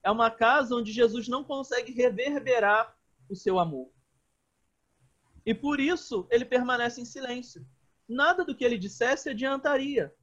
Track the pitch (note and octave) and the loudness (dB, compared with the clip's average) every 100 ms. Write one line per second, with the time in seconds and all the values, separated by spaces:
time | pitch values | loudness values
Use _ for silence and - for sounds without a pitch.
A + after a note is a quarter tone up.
0 | F#3 A3+ A3+ A3+ A3+ C#4+ B3 A#3+ G#3+ A3 | 0 2 2 4 4 4 2 -2 -4 2
1 | A#3 A#3 A#3 C4 C#4+ C#4 C4+ A#3+ A#3 A#3+ | 2 2 -4 -6 -6 -8 -4 -6 -6 0
2 | B3 G3 C4+ C#4+ A#3+ A#3+ G3+ G#3+ A3+ _ | 0 2 -4 -4 0 2 4 4 0 _
3 | _ _ _ F#3+ - F#3 E3+ C3+ C3 _ | _ _ _ -6 0 2 0 -2 -12 _
4 | _ _ _ _ _ _ _ _ _ _ | _ _ _ _ _ _ _ _ _ _
5 | _ _ _ - - A3+ C#4+ C#4+ C#4 F4+ | _ _ _ -10 -4 -4 -2 -2 0 -2
6 | - A3 F3+ A#3 A#3+ B3 B3 B3 A#3+ A#3+ | -4 -8 0 0 2 0 0 -2 -2 -6
7 | A#3+ C#4 B3+ B3 B3 - - _ _ _ | -14 -12 -8 -10 -12 -20 -20 _ _ _
8 | - A#3+ D4+ F4+ F4 C4 B3 A#3 F#3+ - | -8 2 4 4 -2 0 0 0 -6 -2
9 | A#3+ C4+ D4+ A3 C4+ C4+ D4 C#4 C4+ C4+ | 0 0 -2 -4 -2 0 0 0 0 -2
10 | C#3+ _ | -2 _